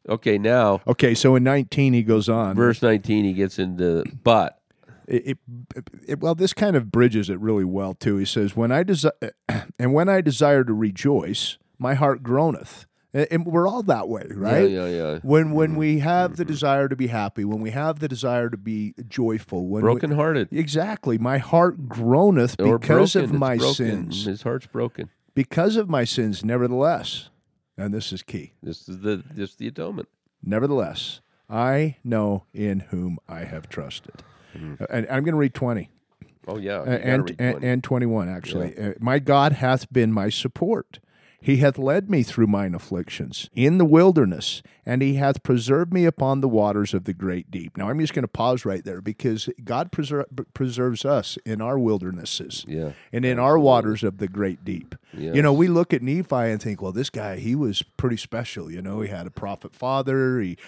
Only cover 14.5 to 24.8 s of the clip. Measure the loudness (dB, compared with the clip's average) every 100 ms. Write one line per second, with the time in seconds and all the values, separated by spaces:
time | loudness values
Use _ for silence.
14.5 | 4 4 2 -2 -2 -4 -4 2 4 4
15.5 | 2 0 0 0 2 2 2 0 -2 -6
16.5 | -2 0 2 0 -2 -2 -2 -4 -4 -4
17.5 | -4 -4 -4 -4 -4 -6 -4 -2 -2 -2
18.5 | -4 -6 -6 -6 -8 -10 -2 0 -2 -4
19.5 | -6 -4 2 2 2 2 0 2 0 -2
20.5 | -2 -2 -2 -2 -4 -2 0 0 -2 2
21.5 | 4 4 2 -8 -4 2 6 6 6 4
22.5 | 2 2 2 4 4 6 2 0 0 0
23.5 | 0 0 0 -2 -2 -4 -6 -6 -6 -4
24.5 | -6 -6 -6